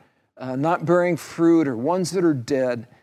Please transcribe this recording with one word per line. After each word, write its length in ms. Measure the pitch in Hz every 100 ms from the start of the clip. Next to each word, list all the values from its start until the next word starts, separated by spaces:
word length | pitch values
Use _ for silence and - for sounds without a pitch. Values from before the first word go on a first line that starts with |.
| _ _ _ -
uh, 180 | 127 131
not 300 | 156 180 160
bearing 320 | 175 175 160
fruit 500 | - - 170 165 143
or 100 | 113
ones 340 | 139 180 180
that 120 | 190
are 100 | 170
dead, 540 | 139 113 135 127 120 110 _